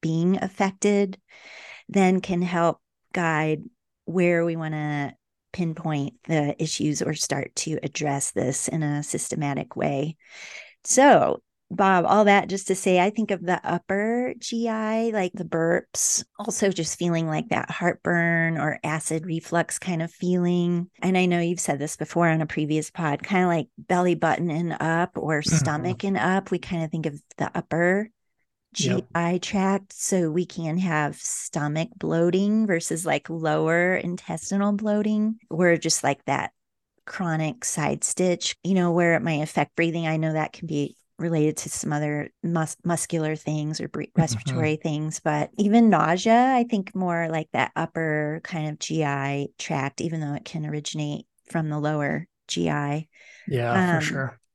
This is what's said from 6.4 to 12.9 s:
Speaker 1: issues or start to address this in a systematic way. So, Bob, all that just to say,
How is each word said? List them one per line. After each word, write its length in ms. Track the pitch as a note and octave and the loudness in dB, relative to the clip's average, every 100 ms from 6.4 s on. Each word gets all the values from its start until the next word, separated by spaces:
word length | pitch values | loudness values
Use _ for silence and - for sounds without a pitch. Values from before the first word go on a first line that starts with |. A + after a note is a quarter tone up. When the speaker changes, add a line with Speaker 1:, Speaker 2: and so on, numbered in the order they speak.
| C#3+ - | 0 -2
Speaker 1:
issues 400 | D#3 - D3 D3 | -4 -2 -2 0
or 120 | - D3+ | -2 -2
start 400 | - C#3 - - | -2 -4 -4 -8
to 240 | - D#3 | -6 -4
address 500 | D3+ - D3+ C#3 - | -6 -4 -2 -2 -4
this 360 | - B2+ C3 - | -2 -2 -2 -2
in 160 | E3 | -2
a 180 | D3 D3 | -2 -2
systematic 720 | D3 - - - C#3+ C#3 - - | -4 -6 -6 -4 -2 -4 -6 -4
way. 400 | D3+ C#3 D3+ D#3+ _ - - - - _ | -2 -2 -4 -6 _ -20 -18 -18 -20 _
So, 580 | - - C#4 G3 - - _ _ _ | 0 6 8 8 6 0 _ _ _
Bob, 340 | F3 G3 F#3+ E3+ | 2 4 6 6
all 180 | G#3 G#3 | 6 8
that 240 | G3+ - | 6 4
just 160 | G3 - | -4 -2
to 80 | F#3 | 0
say, 240 | - | 4